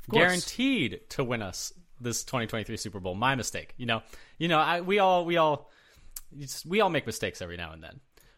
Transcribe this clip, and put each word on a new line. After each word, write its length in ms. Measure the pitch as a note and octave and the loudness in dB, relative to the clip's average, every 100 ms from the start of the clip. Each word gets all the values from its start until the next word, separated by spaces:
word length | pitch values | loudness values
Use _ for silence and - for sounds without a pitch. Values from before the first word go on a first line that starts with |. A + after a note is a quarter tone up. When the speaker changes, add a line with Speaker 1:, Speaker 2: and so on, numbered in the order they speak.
Speaker 1:
Of 40 | - | 0
course. 160 | D3 | 4
Speaker 2:
Guaranteed 800 | F3+ F3+ - - C4+ B3 A#2 F#2 - | 6 4 -2 0 2 2 0 -4 -10
to 160 | - | -4
win 180 | B2 A#2 | -2 -2
us 300 | F#2+ - - - - - | -4 -8 -10 -12 -20 -8
this 220 | A#2+ A2 | -6 -4
twenty 240 | - B2+ A2+ | -2 -2 -2
twenty-three 300 | A2+ G2+ A2 | -4 -4 -6
Super 240 | G#2+ F#2+ | -8 -6
Bowl. 160 | F#2 F#2+ | -4 0
My 180 | B2+ | 2
mistake. 400 | C3+ - F2+ - - | 2 -2 -6 -10 -8
You 100 | A#2+ | -2
know, 160 | A2+ - - - - | -2 -4 -18 -16 -4
you 80 | E3 | 2
know, 140 | D#3 | 4
I, 220 | D3+ F3 | 4 2
we 180 | F3+ G3+ | 2 4
all, 240 | F#3+ F3+ | 6 6
we 120 | E3+ E3+ | 4 4
all, 320 | D#3 C#3+ - - _ - - - - C#3+ | 4 2 -4 -20 _ -20 -18 -18 -16 -14
it's, 260 | C#3 - | -12 -10
we 160 | D3+ G#3 | -2 2
all 100 | G3 | 4
make 160 | D3+ A#2 | 2 -2
mistakes 360 | - G2 - | -4 -4 -6
every 140 | F2 F2 | -10 -8
now 160 | E2 | -8
and 100 | D#2+ | -10
then. 160 | D#2+ - _ _ - | -18 -20 _ _ -20